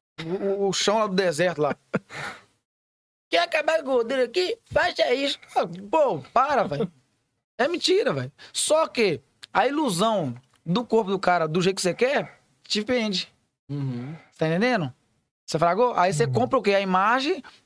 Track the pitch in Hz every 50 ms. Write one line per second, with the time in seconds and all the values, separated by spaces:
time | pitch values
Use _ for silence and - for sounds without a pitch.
0 | _ _ _ - 160 160 180 208 202 196 196 202 196 196 180 - - 202 208 226
1 | 214 208 185 190 196 175 151 143 180 180 156 147 151 139 - _ _ _ - -
2 | - - - - - - - - - _ _ _ _ _ _ _ _ _ _ _
3 | _ _ _ _ _ - 320 339 339 339 330 311 302 311 320 320 294 262 269 240
4 | 226 233 269 262 247 233 - 359 370 349 453 - _ - - 294 339 359 - -
5 | 320 269 247 269 277 277 - - - - - 370 233 170 170 185 202 202 269 320
6 | 294 247 180 139 - - - 233 269 302 285 233 185 - 143 147 220 - - _
7 | _ _ _ _ _ _ _ _ _ _ _ - 247 330 349 262 - 311 370 403
8 | 381 254 165 135 127 135 - - - - - - - - 302 320 320 - - 254
9 | 220 185 147 117 _ _ _ _ - - - 180 220 269 285 311 311 240 175 160
10 | 214 226 220 196 156 127 117 120 - _ _ _ - 165 175 240 240 - 226 220
11 | 214 185 196 180 - 180 180 170 160 156 156 190 170 190 190 - - 180 165 -
12 | 233 262 285 233 160 - - _ _ _ _ _ _ - - 208 208 233 254 240
13 | 220 214 185 180 - - _ _ _ _ _ _ _ - 143 143 139 131 123 120
14 | 123 139 165 156 - _ _ - 160 156 165 180 226 254 247 - 151 127 - _
15 | _ _ _ _ _ _ _ _ _ - - 156 170 170 175 208 247 240 - 180
16 | 180 190 165 151 233 135 127 220 247 233 269 254 185 202 196 196 196 190 185 185
17 | 196 214 240 262 262 302 381 294 - - - - _